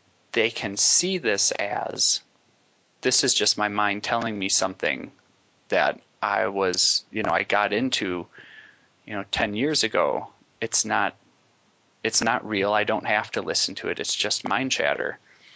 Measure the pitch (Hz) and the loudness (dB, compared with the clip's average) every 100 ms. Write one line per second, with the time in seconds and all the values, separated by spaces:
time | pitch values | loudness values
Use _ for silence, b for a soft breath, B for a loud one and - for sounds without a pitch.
0 | b _ _ 120 113 - 107 101 - - | b _ _ 0 0 0 -6 0 2 4
1 | 180 185 113 101 - - 101 110 110 - | 2 0 0 2 0 0 -2 -2 -4 0
2 | - - - _ _ _ _ _ _ _ | 0 0 -6 _ _ _ _ _ _ _
3 | 131 - 131 - 104 - 104 104 104 101 | 0 2 2 2 2 2 0 2 0 0
4 | - 120 113 104 98 - 95 92 78 67 | 0 -2 0 -2 0 0 0 -2 -2 -2
5 | - - _ _ _ _ - 95 69 - | -8 -16 _ _ _ _ -2 2 2 0
6 | _ - 104 101 101 98 95 90 - - | _ -6 -2 0 0 0 0 2 0 0
7 | - 113 104 85 107 104 104 101 127 - | -4 -4 0 0 2 2 2 0 0 -2
8 | 98 90 87 B B B B B B B | -2 -4 -6 B B B B B B B
9 | - 107 101 - 113 104 143 151 110 - | -10 -8 -6 -2 -2 0 0 0 0 2
10 | 76 58 - _ _ - 113 - 107 107 | 2 0 -4 _ _ -8 -4 -2 0 0
11 | 101 - _ _ _ _ _ _ _ _ | 0 -4 _ _ _ _ _ _ _ _
12 | 113 - 117 120 107 104 98 107 107 110 | -2 0 0 0 0 0 2 2 2 0
13 | - 107 110 113 90 - - 98 - 90 | 0 0 0 -4 -2 -2 -2 -4 -6 -4
14 | - - 107 - - 101 131 - 71 71 | -4 -2 -2 -2 0 0 0 0 0 0
15 | - - b b b | -2 -6 b b b